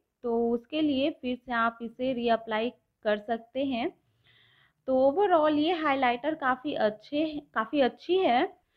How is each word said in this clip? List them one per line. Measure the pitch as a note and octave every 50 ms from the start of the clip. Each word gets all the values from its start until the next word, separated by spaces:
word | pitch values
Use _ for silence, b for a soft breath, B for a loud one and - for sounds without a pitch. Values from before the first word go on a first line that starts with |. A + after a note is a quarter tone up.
| _ _ _ _ -
तो | A#3+ A#3 A#3 A#3 A#3
उसके | A#3 A#3 A#3+ _ D4+ D#4
लिए | D#4 D4+ C#4 C4 C#4 D#4+
फिर | D#4 - - B3 B3
से | B3 _ C4 A#3+
आप | A#3 A3+ A#3 A#3 A#3
इसे | A#3 A3+ - - B3+ C4 C4
रीअप्लाई | A#3+ A#3 A#3 A3+ A3+ A3+ A3+ A3 G#3+ A3+ B3 - _ _ _ _ _ -
कर | G#3+ G#3+
सकते | G#3 G#3 - A#3 A3+ A#3 - - C4 C#4+
हैं। | C4+ C4+ A3+ B3 F#4+ - _ _ _ _ b b b b b b b b b b b b _ _
तो | - C4 C4 C4 C#4
overall | C#4 F#4 G#4 G4 F4+ D#4+ D4+ D4+ D4+
ये | D4 D4 E4 F#4
हाइलाइटर | D#4+ D#4 D4 C4+ C#4 C4 B3 A#3+ A#3+ B3+ D4+ D#4
काफ़ी | D#4 C#4+ B3+ B3+ B3+ - D4+ -
अच्छे, | - A3 G#3+ G#3+ - - - C#4+ D4 D#4+ D#4 D4+ D4 - _ -
काफ़ी | A3+ A3 A3+ - D4
अच्छी | C4 A#3+ A#3+ - - - F4
है, | F#4+ F#4+ D4 A#3 B3 E4+ G#4 - _ b b b